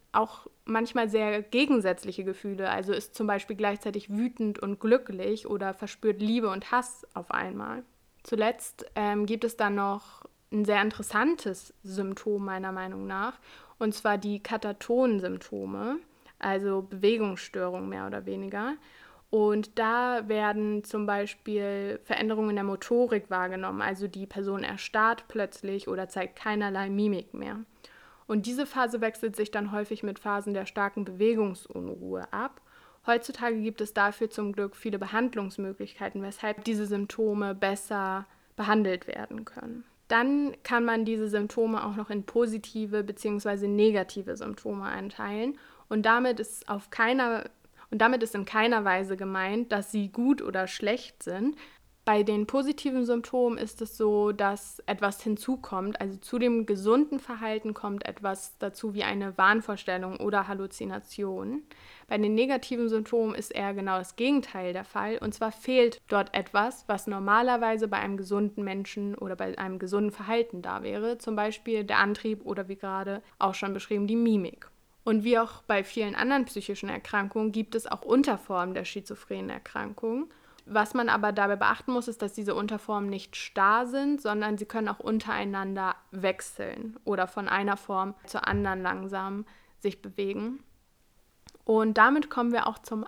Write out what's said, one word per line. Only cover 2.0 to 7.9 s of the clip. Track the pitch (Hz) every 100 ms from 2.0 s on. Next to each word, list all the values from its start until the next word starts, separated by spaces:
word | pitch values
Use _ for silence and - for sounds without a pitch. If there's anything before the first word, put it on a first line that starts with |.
| 202 180
Gefühle, | 190 190 202 196 190
also | 190 190
ist | 196 -
zum | - 214
Beispiel | 202 -
gleichzeitig | 202 202 208 214 202 202
wütend | 208 247 247 220 208
und | 196 202
glücklich | 220 262 262 190 202 220 -
oder | 202 196
verspürt | 190 208 - 220 196
Liebe | 214 240 214
und | 190 -
Hass | 247 247 - -
auf | - 180
einmal. | - 185 202 214 233 247